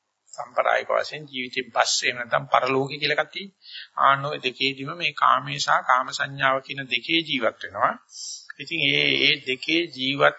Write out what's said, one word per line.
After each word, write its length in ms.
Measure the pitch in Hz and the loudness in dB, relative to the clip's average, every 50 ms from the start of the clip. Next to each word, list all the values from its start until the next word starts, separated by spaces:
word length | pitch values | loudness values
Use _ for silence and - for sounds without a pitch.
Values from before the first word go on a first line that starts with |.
| _ _ _ _ _ _ | _ _ _ _ _ _
සම්ප්‍රායික 580 | - - - 123 127 - - 117 58 58 - - | -14 -14 -12 -6 -2 0 2 4 2 2 2 2
වශයෙන් 320 | 110 110 - - - 151 151 | 0 0 0 -2 -8 -12 -12
ජීවිතෙන් 440 | 139 131 127 127 123 - 131 123 117 | -10 -8 -8 -8 -6 -6 -6 -6 -2
පස්සේ 360 | - 127 117 - - - 170 | 0 0 2 2 2 0 0
එහෙම 120 | 135 123 | -2 -2
නැත්නම් 280 | 123 120 117 147 139 139 | -4 -4 -2 -2 -2 0
පරලෝකෙ 500 | - - 123 123 127 135 131 127 - 151 | 2 2 2 4 4 2 0 0 -2 -4
කියලා 200 | 143 151 147 151 | -4 -2 -2 0
එකක් 140 | 151 151 - | 0 -2 -4
තියෙනවා. 260 | - 180 196 196 - _ - - - - - - - 147 | -6 -14 -14 -14 -16 _ -20 -18 -16 -16 -16 -10 -2 2
ආන්න 240 | 135 135 139 139 139 | 4 4 4 4 0
ඔය 140 | 147 151 143 | -4 -6 -4
දෙකේදීම 520 | 127 127 120 - 131 135 135 135 135 151 | -4 -4 -2 -2 -2 -2 -2 -4 -8 -10
මේ 200 | 170 175 165 147 147 | -6 -4 -4 -4 0
කාමේ 440 | - - 123 127 131 139 143 143 143 | 2 4 4 4 4 2 -4 -6 -4
සහ 200 | - 147 156 175 | 0 2 0 2
කාම 240 | 175 - 131 127 131 135 | 4 4 2 2 2 0
සංඥාව 460 | 135 - 139 139 135 139 139 135 131 135 | -4 -6 -6 -4 -2 0 2 2 2 0
කියන 200 | - - 139 139 135 | -2 -6 -10 -10 -6
දෙකේ 360 | 123 123 120 117 - 165 165 | -4 -4 -4 -2 0 0 0
ජීවත් 380 | 165 156 147 123 113 107 - - | 0 0 -2 0 0 0 -2 -4
වෙනවා. 340 | - 80 90 104 123 160 226 247 _ _ - - - - - - - - - | -10 -10 -4 0 0 0 0 -2 _ _ -18 -16 -14 -14 -14 -14 -16 -18 -16
ඉතින් 260 | - 147 139 170 160 143 | -14 -12 -8 -4 0 0
ඒ, 240 | 143 143 147 147 143 139 135 | 2 2 4 4 2 2 4
ඒ 140 | 135 143 151 147 | 4 2 2 0
දෙකේ 420 | 135 131 131 127 - - 160 170 175 160 | -2 -6 -6 -4 -2 0 0 0 0 -2
ජීවත් 500 | 131 131 131 131 139 139 - 147 - | -4 -4 -4 -2 2 4 4 4 4